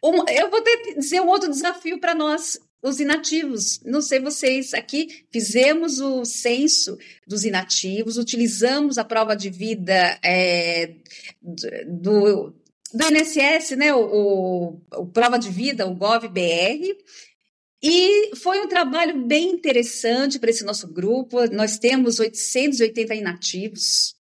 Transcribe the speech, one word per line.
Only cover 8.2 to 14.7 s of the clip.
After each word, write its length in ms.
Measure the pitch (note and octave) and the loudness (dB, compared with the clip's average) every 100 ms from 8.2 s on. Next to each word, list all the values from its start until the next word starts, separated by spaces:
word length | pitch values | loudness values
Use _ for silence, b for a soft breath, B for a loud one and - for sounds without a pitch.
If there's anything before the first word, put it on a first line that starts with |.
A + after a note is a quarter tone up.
| A#3 A#3+ A#3 G3 A#3 C4+ D4 A#3+ | -4 0 0 2 0 2 0 -2
a 80 | A3+ | -2
prova 320 | A3 A3 G#3 | 0 0 -2
de 120 | G3 | -4
vida, 680 | F3+ F#3+ F#3 F3+ F#3+ F3 F3 | -8 -6 -6 0 2 2 0
é, 760 | E3+ F3+ F#3 F3 E3+ E3+ E3+ E3 _ B B B | 0 2 2 2 0 -2 -4 -8 _ B B B
do, 1120 | E3+ F3 - - - F3 F3 G#3 G#3 F3 - - _ _ - | -16 -10 -10 -10 -10 -6 2 4 4 2 -2 -12 _ _ -12
do 100 | A3+ D#4+ | -2 2
I 20 | |
N 120 | D#4 | 4
S 200 | D#4+ D#4 | 2 2
S, 360 | C#4 D#4+ D#4+ C4 | 2 2 0 0
né? 160 | D4 | 2
O, 80 | C4+ | 4
o, 800 | A3+ G#3 G3+ G3 F#3 F3+ F3 | 2 2 2 2 0 -2 -4